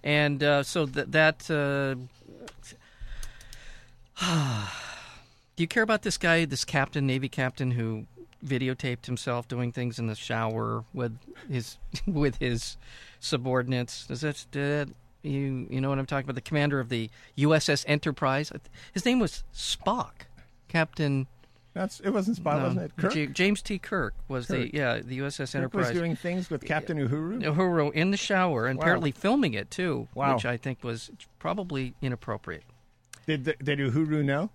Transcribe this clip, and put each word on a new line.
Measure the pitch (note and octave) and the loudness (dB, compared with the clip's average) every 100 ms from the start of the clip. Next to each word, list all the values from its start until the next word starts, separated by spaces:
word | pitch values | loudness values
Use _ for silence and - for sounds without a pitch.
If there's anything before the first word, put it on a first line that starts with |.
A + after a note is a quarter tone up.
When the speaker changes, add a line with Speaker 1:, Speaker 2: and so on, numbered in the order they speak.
Speaker 1:
and, | C#3 D3 D3 C#3+ | 4 4 4 4
uh, | D3 C#3+ | 4 4
so | C#3 F3+ D3 | 2 0 0
th-, | C3 C#3 | 0 0
that, | D#3 D#3 D#3 - | 6 6 4 -2
uh, | D#3 C#3+ C#3 C#3 C3 B2+ - - - A#3+ - - - - - - - - - - - - - - - - - | 0 2 2 0 -2 -8 -18 -20 -18 -18 -18 -20 -20 -20 -14 -12 -8 -10 -10 -18 -16 -14 -16 -18 -20 -20 -4
<sighs> | F3+ E3 C3+ A2+ G2 - - - - - - _ _ - | 2 2 2 0 -4 -8 -12 -14 -16 -20 -20 _ _ -4
do | |
you | E3 | 0
care | A#3 | 2
about | A3 G#3+ | 4 2
this | G#3 - | 2 0
guy, | F3 E3 | 4 4
this | D#3+ C3+ - | 4 -2 0
captain, | D3 C3+ D3+ C#3 | 0 2 0 2
Navy | C3 C3 | 2 -2
captain, | - B2+ - C3 | -2 -2 0 0
who | B2 A2+ A2 - - - _ C#3+ | 0 0 -4 -8 -18 -20 _ -4
videotaped | C3 B2+ C3 C3+ A#2+ - | 0 0 -2 -4 -4 -4
himself | B2+ - A#2+ A#2+ | -4 -2 -4 -4
doing | A#2+ B2 | -4 -2
things | A#2+ B2 A2+ | -2 -4 -2
in | A2+ | -4
the | G#2+ | -4
shower | - A2+ A2+ A2 A2+ A2+ A2+ | -4 -2 0 -2 -2 -4 -6
with | - A#2+ A#2 - - C4 | -6 -4 -6 -14 -20 -6
his, | C3 A#2 - - | -6 -6 -10 -10
<laughs> | - - | -4 -2
with | D#3+ C#3+ A#2+ | 2 2 2
his | B2+ A#2 - - - - - - | 0 0 -4 -10 -16 -20 -20 -12
subordinates? | - C#3 B2+ B2+ B2 B2+ A#2+ - - | -2 0 2 2 2 0 0 -6 -10
Does | B2+ | -4
that, | D3+ C#3+ - | -4 -4 -8
did | C#3 C#3+ D3 C#3+ | -4 0 0 -2
that, | - - _ D3+ | -8 -20 _ -4
you, | C#3 C#3 C3 - | -2 0 -2 -4
you | C3 | -2
know | C3+ | 0
what | C#3 | 0
I'm | C3+ | 0
talking | C#3+ B2+ | -2 -2
about? | B2 | -6
The | |
commander | - D#3 D3 C#3 | 0 2 4 2
of | A#2 | 0
the | A#2+ A2 - - - | -2 -2 -8 -14 2
U | C#3+ | 6
S | D#3 - | 6 6
S | C#3+ - | 0 2
Enterprise. | D3 D#3+ C3+ C3+ C3+ D3+ E3 - - - | 2 2 0 0 2 -2 -8 -14 -20 -8
His | - | -2
name | B3 B3+ | 2 4
was | F#3+ - - | 2 -2 -10
Spock, | - - - - A3+ - - - - - - _ | -8 -6 -2 0 0 -4 -10 -20 -20 -20 -20 _
Captain. | E3+ D#3+ - D3 C#3 C3 - - - _ | 2 2 2 0 2 -2 -8 -20 -20 _
Speaker 2:
That's, | - F#3+ - | -6 -6 -2
it | G3 | 0
wasn't | G#3 F#3+ A#3 | 0 0 0
Spock, | D#3 D3 | 0 2
Speaker 1:
No. | |
Speaker 2:
wasn't | C3+ - D#3 | 2 0 -2
it? | - | 0
Kirk? | F#3 | 0
Speaker 1:
J-, | D#3 C#3+ | 2 -2
James | C3+ F#3+ G#3 | 2 2 2
T. | - G3 | -2 -6
Kirk | - G3 A#2 - - | -2 -2 -2 -4 -6
was | C3 A#2+ | -6 -2
the, | F3+ | -2
Speaker 2:
Kirk. | B2 | -2
Speaker 1:
yeah, | D3+ C3+ A2+ | 0 0 0
the | A#2+ B2+ | -2 -4
U | C#3 | -4
S | - | -4
S | C3+ | -4
Speaker 2:
Kirk | C#3 C3+ | -2 -2
was | G3+ E3+ | 0 0
Speaker 1:
Enterprise. | |
Speaker 2:
doing | A#2 E3+ E3 | 0 0 -2
things | F3 F3+ F3+ | -2 -4 -4
with | D#3 | -6
Captain | - D#3 - D#3 | 0 -2 0 -2
Uhuru? | C3 D3 D#3+ A#3 | 0 0 -2 -2
Speaker 1:
Uhuru | F3+ D3+ F#3 E3+ D3 | 0 2 4 4 2
in | D#3 F3+ | 2 2
the | G3+ | 2
shower | - F#3+ F#3 C3+ A#2 | 2 4 4 2 0
and | C3 | 2
Speaker 2:
Wow. | |
Speaker 1:
apparently | D#3+ F3 D#3+ | 4 4 2
filming | B2+ G3 C4+ G#3 | 0 2 4 2
it | G#2+ G2+ | 0 -6
too, | - F#3 C3 A2+ | -4 -2 -2 -4
Speaker 2:
Wow. | - C#3 B2+ | -2 2 2
Speaker 1:
which | A2+ | 0
I | A#2+ | -2
think | C#3 B2+ | -4 -6
was | B2 A#2 - - - _ | -6 -6 -8 -18 -20 _
probably | D#3+ F#3+ F3+ C#3+ B2+ - | -4 -2 -4 -4 -6 -4
inappropriate. | C#3 A#2+ - G#2 - D#2+ - - _ _ _ - - | -4 -4 -4 -6 -6 -12 -12 -20 _ _ _ -14 -4
Speaker 2:
Did | D#3 | -2
the, | B2+ - | -2 -2
did | C#3 C#3+ | -2 0
Uhuru | C3+ B2+ D#3 D3+ | 2 2 2 2
know? | C#3+ C#3 G3 | 2 2 -2